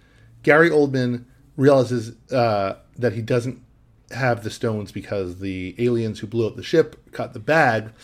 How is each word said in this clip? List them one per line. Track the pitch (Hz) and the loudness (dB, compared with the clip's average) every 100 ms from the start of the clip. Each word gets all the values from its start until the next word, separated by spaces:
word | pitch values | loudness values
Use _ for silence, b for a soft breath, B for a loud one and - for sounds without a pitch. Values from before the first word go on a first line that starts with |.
| b b b b | b b b b
Gary | - 147 165 | 4 6 6
Oldman | 151 143 131 123 120 - b b - | 4 2 0 -2 -4 -8 b b 2
realizes, | 135 135 117 123 110 - - | 4 4 4 -2 -6 -12 -4
uh, | 127 117 104 98 - _ - | 0 0 0 -2 -6 _ -4
that | 120 | -4
he | 107 | -2
doesn't | 110 123 123 120 _ _ _ _ - | -2 -2 -2 -8 _ _ _ _ -16
have | 120 131 117 107 | -4 -2 -2 -4
the | |
stones | - 120 107 98 | -6 -4 -4 -6
because | 107 95 104 92 90 | -12 -8 -6 -6 -6
the | 98 95 92 90 | -8 -8 -8 -2
aliens | 120 117 113 104 | 0 0 -2 -6
who | 104 | -6
blew | 117 107 | -4 -4
up | - | -4
the | |
ship | - 160 156 - _ | -2 0 0 -2 _
got | - 113 | -10 -10
the | - | -8
bag, | 104 160 135 110 110 - | 0 2 4 2 -4 -14